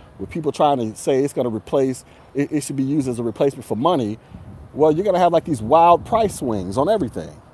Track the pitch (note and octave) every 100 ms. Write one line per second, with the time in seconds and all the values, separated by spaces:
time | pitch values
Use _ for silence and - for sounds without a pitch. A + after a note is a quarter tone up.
0 | - - G2 F3 D3+ - D3+ C#3 A2 A2
1 | - C3+ C#3 D#3 B2 A2 - C#3+ C3+ B2
2 | - - - C3+ C#3+ D3+ - C#3 C3+ D3+
3 | C3 A#2+ A#2 G#2+ C#3+ C3+ - G#2+ D#3 E3
4 | G#2+ A2 - - - - - B2 D#3 D#3
5 | G#3 F3+ F3 E3 E3+ B2 G#2+ D#3+ E3+ E3+
6 | - A3+ G#3+ - C3 G#2 F2+ G#2+ D#3+ A3
7 | A#2+ G2 D#2 D2+ -